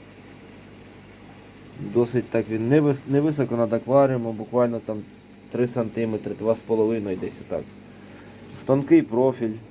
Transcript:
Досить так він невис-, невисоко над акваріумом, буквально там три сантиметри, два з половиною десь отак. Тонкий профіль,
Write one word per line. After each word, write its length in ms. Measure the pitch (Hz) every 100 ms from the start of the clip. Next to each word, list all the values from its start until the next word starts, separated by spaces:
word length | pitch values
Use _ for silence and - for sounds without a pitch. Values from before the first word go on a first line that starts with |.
| - - - - - - - - - - - - - - - - - - 98
Досить 360 | 110 120 120 110
так 160 | 113 110
він 200 | 110 117
невис-, 340 | 147 147 139 -
невисоко 460 | 139 156 143 127 120
над 180 | 117
акваріумом, 600 | 113 - 139 135 127 113 107
буквально 440 | 107 123 120 117
там 180 | - 107 98 - - - -
три 160 | 117 123
сантиметри, 680 | 123 110 117 113 107 101 101
два 160 | 107 113
з 40 |
половиною 580 | - 113 110 113 101 92
десь 200 | 95 - -
отак. 160 | 82 - - - - - - - - - - -
Тонкий 360 | 135 - 165
профіль, 520 | - 113 131 127 113 110 -